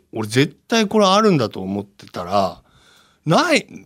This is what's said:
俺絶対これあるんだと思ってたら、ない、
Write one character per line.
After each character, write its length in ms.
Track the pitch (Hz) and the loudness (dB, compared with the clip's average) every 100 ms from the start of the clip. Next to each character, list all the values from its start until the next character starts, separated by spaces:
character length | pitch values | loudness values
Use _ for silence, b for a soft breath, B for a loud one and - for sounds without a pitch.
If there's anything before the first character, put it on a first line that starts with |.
| _ | _
俺 140 | 110 107 | -10 -2
絶 320 | 123 151 - - | 0 0 -2 -4
対 220 | 226 208 | -2 0
こ 100 | 214 | 2
れ 80 | 190 | 2
あ 140 | 202 | 4
る 100 | 220 | 4
ん 60 | 151 | 2
だ 120 | 107 | 0
と 120 | 101 | -6
思 220 | 95 101 | -8 -8
っ 20 | |
て 220 | 98 _ 101 | -10 _ -16
た 180 | - | -12
ら、 380 | 87 101 92 - b b b b b b 147 | -4 -2 -2 -6 b b b b b b 0
な 280 | 208 339 | 2 2
い、 140 | 254 - 87 | 0 -4 -16